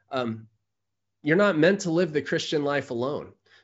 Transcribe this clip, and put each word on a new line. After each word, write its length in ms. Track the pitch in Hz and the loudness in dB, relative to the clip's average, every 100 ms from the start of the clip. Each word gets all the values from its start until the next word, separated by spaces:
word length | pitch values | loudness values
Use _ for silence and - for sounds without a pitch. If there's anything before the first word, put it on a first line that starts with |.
| - | -10
Um, 380 | 131 120 110 110 _ _ _ _ _ _ _ | -6 -4 -6 -14 _ _ _ _ _ _ _
you're 140 | 151 175 | 0 4
not 200 | 202 156 | 4 4
meant 260 | 165 202 | 4 2
to 100 | 170 | 0
live 200 | 165 175 | 0 0
the 80 | 147 | -2
Christian 440 | - 165 - 156 | -2 -4 -2 -2
life 260 | 143 143 135 | 0 -2 -4
alone. 420 | 120 131 120 - _ _ _ | -4 -4 -6 -10 _ _ _